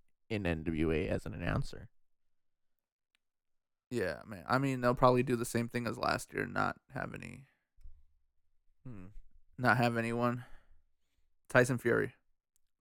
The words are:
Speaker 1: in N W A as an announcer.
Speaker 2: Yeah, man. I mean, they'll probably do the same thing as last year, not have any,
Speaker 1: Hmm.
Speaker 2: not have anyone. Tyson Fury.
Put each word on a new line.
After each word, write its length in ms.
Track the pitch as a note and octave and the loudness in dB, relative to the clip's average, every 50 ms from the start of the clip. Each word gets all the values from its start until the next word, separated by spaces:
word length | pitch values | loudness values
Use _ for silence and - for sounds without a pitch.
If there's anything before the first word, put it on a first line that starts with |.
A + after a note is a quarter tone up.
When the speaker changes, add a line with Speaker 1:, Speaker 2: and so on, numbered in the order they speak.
| _ _ _ _ _ _ | _ _ _ _ _ _
Speaker 1:
in 160 | A2 G#2 G2 | -6 -2 0
N 160 | E2+ E2 D#2+ D2+ | 0 0 0 0
W 260 | E2+ D#2+ D#2 D#2+ D#2+ D#2+ | -2 0 2 2 2 2
A 160 | D2+ - - | 2 0 0
as 180 | F#2+ - - | -2 -4 -4
an 80 | F#2+ G#2+ | -6 -8
announcer. 540 | - E2+ - - - - - - - F#2+ - - - _ _ _ _ _ _ _ _ _ _ _ _ _ _ _ _ _ _ _ _ _ _ _ _ _ _ _ _ _ _ _ _ _ _ _ _ _ _ | -6 -4 -2 0 0 -2 -2 -6 -12 -16 -18 -20 -20 _ _ _ _ _ _ _ _ _ _ _ _ _ _ _ _ _ _ _ _ _ _ _ _ _ _ _ _ _ _ _ _ _ _ _ _ _ _
Speaker 2:
Yeah, 260 | A#2+ A#2 F#2+ F2 D2 A#1 - | -4 -2 -2 -2 -4 -8 -10
man. 180 | G#2 G#2+ F2+ C#2+ - | -14 -14 -12 -2 0
I 100 | A#2+ C3 | 2 2
mean, 220 | C#3 C3+ C3 B2 | 2 0 0 2
they'll 140 | B2 B2 B2 | 2 2 4
probably 280 | - C3 B2+ B2+ B2 B2+ | 6 6 6 6 6 4
do 140 | C3+ B2+ | 2 0
the 80 | A2+ A#2+ | 0 -2
same 240 | - - A#2 A#2 A#2 | -2 -2 -2 -2 -2
thing 180 | - A#2+ A#2+ | -4 -4 -4
as 100 | A2+ A#2 | -4 -4
last 360 | A#2+ - - - - - - - | -2 0 0 0 -2 -4 -6 -4
year, 120 | - G#2 | -4 -4
not 300 | F#2+ F#2+ G2+ - - - - _ _ - | -2 -2 -2 -2 -2 -4 -8 _ _ -8
have 200 | - - - G#2 | -8 -8 -8 -10
any, 280 | - - - - - C#3 _ _ _ _ _ _ - - - - - - - _ _ _ _ _ _ _ _ _ _ _ _ _ _ _ C3+ | -12 -12 -14 -14 -16 -20 _ _ _ _ _ _ -18 -16 -16 -16 -16 -20 -20 _ _ _ _ _ _ _ _ _ _ _ _ _ _ _ -16
Speaker 1:
Hmm. 180 | A2+ G2 F2+ F#2 - - - - - - - - - - | -14 -14 -16 -14 -14 -14 -14 -14 -20 -20 -20 -20 -10 0
Speaker 2:
not 180 | B2+ A#2+ G#2+ | 2 2 4
have 200 | B2 B2 A#2+ A#2 | 4 4 2 2
anyone. 480 | A#2 A2+ A#2+ A#2 A#2+ B2 A#2+ A#2+ B2 A#2+ - - - - - - - _ _ _ _ _ _ _ _ _ _ _ _ _ - | 0 -2 -2 0 0 0 0 0 -2 -6 -12 -16 -18 -18 -20 -20 -20 _ _ _ _ _ _ _ _ _ _ _ _ _ 4
Tyson 300 | - B2+ B2 B2 C3 A#2+ | 4 6 6 6 2 0
Fury. 360 | - A#2 A#2 A2 G#2 - - _ _ _ _ _ _ _ _ _ _ _ _ _ | 2 2 2 2 0 -2 -6 _ _ _ _ _ _ _ _ _ _ _ _ _